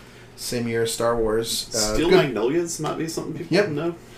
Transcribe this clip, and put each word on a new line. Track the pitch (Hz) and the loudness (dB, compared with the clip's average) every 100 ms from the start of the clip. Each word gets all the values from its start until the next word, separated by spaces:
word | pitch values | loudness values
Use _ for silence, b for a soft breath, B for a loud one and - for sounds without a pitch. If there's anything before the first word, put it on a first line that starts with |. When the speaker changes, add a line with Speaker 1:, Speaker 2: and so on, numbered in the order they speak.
| B B B - | B B B -14
Speaker 1:
Same | - 123 117 | -6 -4 -2
year | 113 | 0
as | 113 | 0
Star | - 117 120 | 0 0 2
Wars. | 113 110 113 - - | 2 0 0 -4 -4
Uh, | 113 107 | -2 0
Speaker 2:
Steel | 110 165 | 2 6
Speaker 1:
good | 185 | 6
Speaker 2:
Magnolias | 151 110 113 160 170 - | 4 2 0 0 -2 -4
might | 151 175 | -6 -4
be | 160 | -6
something | - - | -6 -8
people | 151 170 175 | -8 0 2
Speaker 1:
Yep. | 202 | 2
Speaker 2:
know. | 147 165 170 B | 0 -4 -6 B